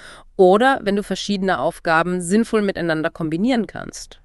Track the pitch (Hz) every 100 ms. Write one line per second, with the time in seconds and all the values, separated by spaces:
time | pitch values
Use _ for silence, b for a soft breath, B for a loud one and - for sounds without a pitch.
0 | B B - - 185 202 262 269 208 202
1 | 196 190 - 202 190 160 147 - 175 160
2 | 170 180 170 208 226 220 202 - 165 156
3 | 165 - 160 165 233 240 190 - 50 -
4 | - -